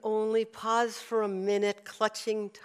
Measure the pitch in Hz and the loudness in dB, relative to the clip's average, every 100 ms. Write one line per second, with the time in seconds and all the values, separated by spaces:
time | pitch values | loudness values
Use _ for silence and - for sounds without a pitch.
0 | 220 220 214 220 220 - 220 233 233 214 | -2 0 2 2 0 -4 2 2 2 -2
1 | - 226 208 190 196 202 208 202 - - | -4 0 0 0 0 2 2 -2 -8 -2
2 | 214 - 226 214 202 - | -2 0 -4 -4 -4 -10